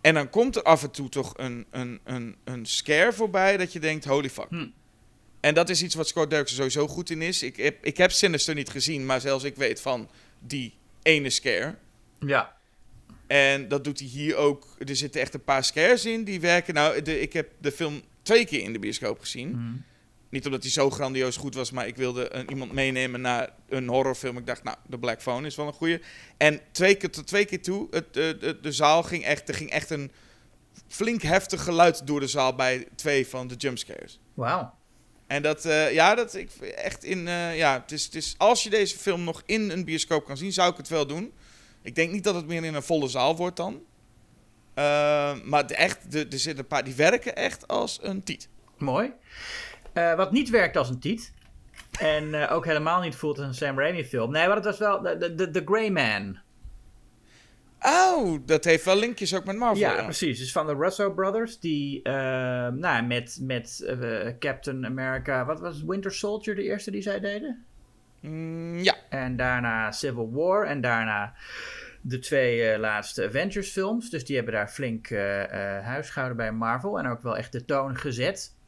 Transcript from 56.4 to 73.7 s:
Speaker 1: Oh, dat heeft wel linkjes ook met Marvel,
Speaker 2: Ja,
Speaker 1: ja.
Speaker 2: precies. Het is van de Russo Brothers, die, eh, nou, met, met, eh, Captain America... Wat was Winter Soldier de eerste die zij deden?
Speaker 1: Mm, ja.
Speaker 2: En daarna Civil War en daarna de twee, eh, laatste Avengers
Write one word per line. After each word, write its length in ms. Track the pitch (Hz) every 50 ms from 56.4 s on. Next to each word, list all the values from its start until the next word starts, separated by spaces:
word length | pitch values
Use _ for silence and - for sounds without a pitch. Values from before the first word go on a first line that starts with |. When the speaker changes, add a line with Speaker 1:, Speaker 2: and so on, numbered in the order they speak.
| - _ _ - - - - - - - - - - - _ _ _ _ - - - _ _ _ _ _ _ _
Speaker 1:
Oh, 580 | - 262 294 349 370 381 359 330 247 185 160 147 127
dat 180 | 131 156 151 -
heeft 200 | 170 165 160 -
wel 120 | 185 185
linkjes 380 | 202 214 233 240 - 208 175 185
ook 100 | 190 185
met 120 | 190 196
Marvel, 220 | 214 247 240 214 202
Speaker 2:
Ja, 180 | 202 160 101
Speaker 1:
ja. 80 | - 110
Speaker 2:
precies. 340 | 110 160 - - 156 123 110
Het 80 | 131
is 60 | 127 -
van 140 | 180 156
de 80 | 156 147
Russo 360 | 139 156 185 185 - 208 196 -
Brothers, 460 | - 190 190 196 226 226 226 226 -
die, 440 | - 170 156 147 143 143 139 - -
eh, 100 | - 135 135 135 131 131 131 127 127 127 123 123 123
nou, 340 | 123 135 165 180 147 117 117
met, 320 | 120 123 120 120 120 - -
met, 440 | 131 131 131 120 117 - - - -
eh, 420 | - 127 123 123 117 113 107 90 117 123 123
Captain 480 | - 147 131 - - 147 131 131 127
America... 580 | 131 127 131 131 131 131 131 127 - 139 131 123
Wat 160 | 131 160 156
was 220 | 170 175 160 147 151
Winter 280 | 160 185 196 196 196 190
Soldier 420 | - - 208 208 214 214 220 208
de 80 | 190 202
eerste 280 | 202 202 202 - -
die 120 | 196 202 190
zij 180 | 202 196 202
deden? 440 | 185 196 202 208 262 302 240 - - - - - - _ _ _ _ _ _ _
Speaker 1:
Mm, 580 | - 147 156 160 160 160 165 165 165 170 170 170
ja. 160 | 180 185 - - - -
Speaker 2:
En 280 | - 135 131 127 127
daarna 540 | 120 127 127 127 123 120 117 113 113 110 107 107
Civil 380 | - - 143 120 120 113 110 117
War 340 | 139 160 180 185 208 214
en 140 | 151 147 143
daarna 540 | 123 123 117 113 113 110 107 104 101 107 - - - - - - - - - - - - - -
de 180 | - 123 123 127
twee, 520 | 131 - 151 139 127 123 120 117 117 113
eh, 80 | 110 107
laatste 480 | 107 107 107 104 104 - - - 98
Avengers 440 | 107 104 139 165 196 190 208 196 -